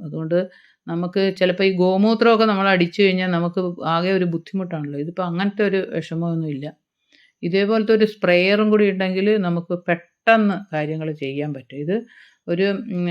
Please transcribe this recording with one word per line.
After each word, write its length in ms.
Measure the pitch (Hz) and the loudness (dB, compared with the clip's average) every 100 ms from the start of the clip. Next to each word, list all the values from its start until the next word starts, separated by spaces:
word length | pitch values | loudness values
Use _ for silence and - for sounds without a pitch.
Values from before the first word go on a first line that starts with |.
അതുകൊണ്ട് 360 | 160 151 160 175 185 - _ _ - | -10 -8 -2 -2 -2 -8 _ _ -8
നമുക്ക് 340 | 170 180 196 196 190 | -6 -4 -2 -2 0
ചിലപ്പോ 280 | 185 180 | 0 2
ഈ 80 | 196 180 | 0 2
ഗോമൂത്രമൊക്കെ 680 | 180 190 214 226 233 220 220 | 2 2 2 4 4 4 4
നമ്മൾ 220 | 196 196 | 2 2
അടിച്ചു 320 | 185 175 - | 2 2 2
കഴിഞ്ഞാൽ 280 | 196 185 185 | 2 2 0
നമുക്ക് 280 | 170 175 185 180 175 | 0 -2 -2 -4 -4
ആകെ 280 | 156 165 180 | -2 0 0
ഒരു 140 | 190 180 | 0 0
ബുദ്ധിമുട്ടാണല്ലോ. 760 | 165 - 190 180 165 143 143 | -4 -6 -8 -6 -8 -8 -8
ഇതിപ്പോ 240 | 156 175 | -8 -6
അങ്ങനത്തെ 400 | 180 170 202 202 | -6 -2 -2 0
ഒരു 160 | 202 190 - | 0 0 -2
വിഷമമൊന്നുമില്ല. 760 | 165 160 165 170 165 156 135 147 - _ _ _ _ _ _ | -6 -6 -4 -4 -4 -4 -8 -10 -16 _ _ _ _ _ _
ഇതേപോലത്തെ 500 | 175 190 202 220 214 | -2 0 2 2 2
ഒരു 140 | 214 214 | 4 2
സ്പ്രേയറും 600 | - 180 175 185 208 214 | 0 2 4 4 2 4
കൂടി 160 | 214 208 | 4 4
ഉണ്ടെങ്കിൽ 380 | 190 185 185 202 214 | 2 -2 0 0 2
നമുക്ക് 380 | 175 170 170 175 | 0 -2 -4 -4
പെട്ടെന്ന് 720 | 175 170 - _ - 226 208 180 - | -2 -2 -4 _ 2 4 4 0 -4
കാര്യങ്ങൾ 400 | 151 151 160 156 | -4 -4 -4 -6
ചെയ്യാൻ 380 | 151 139 139 147 | -6 -6 -6 -6
പറ്റും. 260 | 139 123 139 | -8 -12 -10
ഇത് 160 | 147 220 240 - - _ - | -4 -4 -6 -18 -20 _ -6
ഒരു, 200 | 175 196 196 - | -2 0 -2 -6
ഉം, 160 | 180 175 | -4 -4